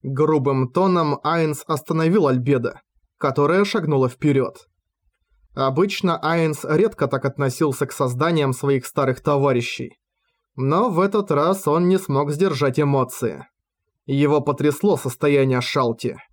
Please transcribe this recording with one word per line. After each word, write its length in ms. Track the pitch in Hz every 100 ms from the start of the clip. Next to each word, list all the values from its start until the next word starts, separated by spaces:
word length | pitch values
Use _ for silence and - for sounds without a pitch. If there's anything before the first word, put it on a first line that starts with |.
Грубым 640 | 135 135 156 156 135 135 127
тоном 540 | 170 190 180 151 143
Айнс 400 | 147 170 156 147 -
остановил 600 | 151 - 160 160 202 147
Альбеда, 540 | 127 123 131 120 - _ _ _ _
которая 460 | 143 131 147 185
шагнула 460 | 202 220 156 139 127
вперед. 580 | - 151 135 127 - _ _ _ _ _ _ _ _ _ -
Обычно 640 | 135 135 196 - 185 165
Айнс 440 | 151 170 160 147 -
редко 420 | 156 214 - 139
так 160 | 131
относился 640 | 139 135 139 - 156 127 131
к 80 |
созданиям 580 | - 131 123 160 165 139
своих 340 | 127 139 135 -
старых 360 | - 135 123
товарищей. 760 | - 143 139 123 117 - 120 _ _ _ _ _ _ -
Но 320 | 135 165 240
в 100 | 170
этот 320 | 196 214 202
раз 380 | 143 160 190 151
он 180 | 156 175
не 100 | 185
смог 340 | - 139 147
сдержать 500 | 147 190 135 143 127
эмоции. 680 | 147 139 123 - 117 73 - _ _ _ _ _ -
Его 360 | 139 147 147
потрясло 560 | 131 139 147 139 202 156
состояние 640 | 131 - 147 143 131 127
Шалти. 560 | 120 147 123 113 123 - -